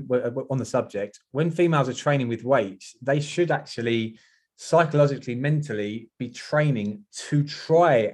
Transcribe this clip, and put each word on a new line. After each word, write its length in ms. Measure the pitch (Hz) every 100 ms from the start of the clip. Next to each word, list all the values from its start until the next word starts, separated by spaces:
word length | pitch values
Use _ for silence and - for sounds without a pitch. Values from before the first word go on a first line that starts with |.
| 127
when, 140 | 123 120 131 -
on 80 | 135
the 80 | 110
subject, 540 | 123 - 101 104 - _
when 200 | 135 165
females 360 | 165 175 151 127
are 60 |
training 340 | 120 147 143 120
with 160 | 113
weights, 540 | 120 135 98 95 - -
they 200 | 123 147
should 280 | 147 - 170
actually 720 | 139 - - 117 117 113 113 _ _ _ _
psychologically, 800 | - 160 156 147 143 127 - 123
mentally 760 | 139 156 147 107 104 113 - -
be 100 | 120
training 760 | - - 151 151 117 104 104 -
to 300 | - - 147 147
try 680 | - - 160 175 123 107